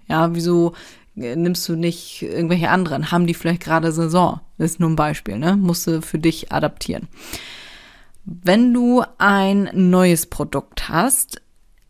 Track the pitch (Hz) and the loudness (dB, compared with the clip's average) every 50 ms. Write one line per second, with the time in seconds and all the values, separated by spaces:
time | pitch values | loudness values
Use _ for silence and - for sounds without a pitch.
0 | - - - 160 165 170 170 170 165 175 175 170 170 170 170 - - - - - | -10 -4 -2 0 0 0 0 -2 0 2 2 2 2 2 -2 -6 -20 -20 -20 -20
1 | _ _ - - 127 120 120 165 170 175 180 175 - - 170 160 170 170 170 - | _ _ -16 -12 -10 -6 -4 -2 0 0 -2 -2 -4 -6 -4 -2 -2 -4 -4 -6
2 | - - - - - - 87 131 170 165 180 175 160 - - 185 190 156 143 139 | -10 -18 -16 -12 -12 -8 -6 -4 -2 0 0 0 0 2 0 0 0 -2 -4 -4
3 | 156 - - - 175 170 165 - - 165 175 175 - - 160 165 160 165 156 160 | -4 -2 0 0 2 0 -2 -2 -2 -4 -4 -4 -2 0 0 0 0 0 -2 0
4 | 170 160 160 180 180 - - - - - - - 156 160 - - 175 160 160 156 | -2 0 2 4 2 2 0 -2 -12 -14 -8 -4 -4 -2 0 0 0 0 2 0
5 | 151 151 151 - - - 95 107 147 170 196 202 190 175 170 - - - 165 160 | 0 -2 -2 -6 -8 -8 -6 -2 0 0 2 2 2 0 0 -2 -2 -2 -2 -4
6 | 160 - - 160 156 165 160 - - - - 160 - 196 - - - - - - | -4 -6 -6 -2 0 0 -2 -2 -6 -4 -4 -2 -2 -2 -4 -6 -8 -8 -8 -8
7 | - - - - - - - - - - - - - - - - - - - - | -8 -12 -16 -20 -18 -16 -16 -16 -16 -16 -20 -20 -20 -20 -20 -20 -20 -20 -20 -20
8 | - - - - - 190 170 175 - 175 185 220 247 254 240 247 240 240 247 247 | -20 -20 -20 -18 -16 -16 -14 -6 0 2 4 4 4 4 4 2 2 4 4 4
9 | - - - - - 202 196 196 190 196 196 202 196 - - 180 185 180 180 185 | 4 2 2 2 4 4 4 4 4 2 2 2 0 0 2 2 4 6 6 6
10 | 185 180 170 165 - - - - 147 151 - 139 - _ - - - - 143 160 | 6 6 4 2 0 -6 -6 -6 -6 -4 -4 -6 -6 _ -10 -10 -8 -4 0 0
11 | 190 269 277 - - - - - _ _ _ _ _ _ _ _ _ _ | 0 2 0 -2 -4 -6 -10 -18 _ _ _ _ _ _ _ _ _ _